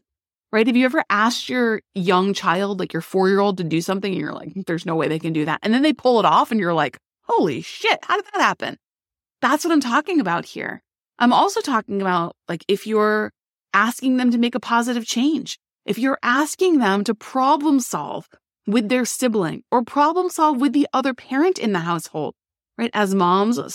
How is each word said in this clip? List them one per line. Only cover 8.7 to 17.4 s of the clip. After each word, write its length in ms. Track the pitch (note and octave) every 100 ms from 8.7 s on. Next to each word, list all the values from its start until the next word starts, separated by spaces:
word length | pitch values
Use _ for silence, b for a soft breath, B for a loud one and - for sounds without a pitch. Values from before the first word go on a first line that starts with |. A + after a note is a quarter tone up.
| - _ _ _ _ _ -
That's 240 | B3 D4 F4
what 80 |
I'm 80 | D#4+
talking 380 | B3 B3+ D4+ E4+
about 260 | F#3 E3+ -
here. 380 | - - - _ _ _ -
I'm 160 | A#3+
also 280 | A3 F#4 A4
talking 400 | D4+ A#3 - G3
about, 340 | F#3+ F3+ E3+ - -
like, 160 | E3+ -
if 200 | G3 G#3+
you're 440 | G#3+ G#3+ G#3+ G#3+ - _ _ _
asking 440 | G3 A3 - C4 B3+
them 140 | B3
to 60 | A#3
make 180 | A#3+ B3
a 40 |
positive 460 | - A#3 A#3 A#3+ A3
change, 540 | A3+ C#4+ D#4+ - - _ _ -
if 120 | G#3
you're 220 | C4+ C4+
asking 540 | A#3+ B3+ D4+ - F#4 D4+
them 260 | G#3 G3
to 120 | G3+ G#3+
problem 640 | - C4